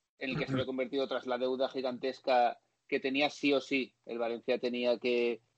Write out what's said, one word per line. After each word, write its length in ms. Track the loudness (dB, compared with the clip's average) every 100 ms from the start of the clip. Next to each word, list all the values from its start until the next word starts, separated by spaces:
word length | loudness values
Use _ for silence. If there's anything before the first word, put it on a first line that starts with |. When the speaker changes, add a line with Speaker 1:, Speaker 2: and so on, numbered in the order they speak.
| _ _
Speaker 1:
en 120 | -6
el 80 | -4
que 80 | -2
se 60 |
había 120 | -2
Speaker 2:
Ujú. 60 | -2
Speaker 1:
convertido 360 | -4 -2 -2 -2
tras 200 | -2 -4
la 120 | -2
deuda 300 | 0 0 -2
gigantesca 880 | -2 -4 -4 -4 -4 2 4 4 0 _ _ _
que 100 | -2
tenía 320 | 0 0 0
sí 220 | 2 2
o 80 | 2
sí, 340 | 2 -2 -2 _ -10
el 120 | -4
Valencia 400 | -4 -2 -2 0
tenía 400 | 0 0 0 2
que, 440 | 2 2 2 -2 _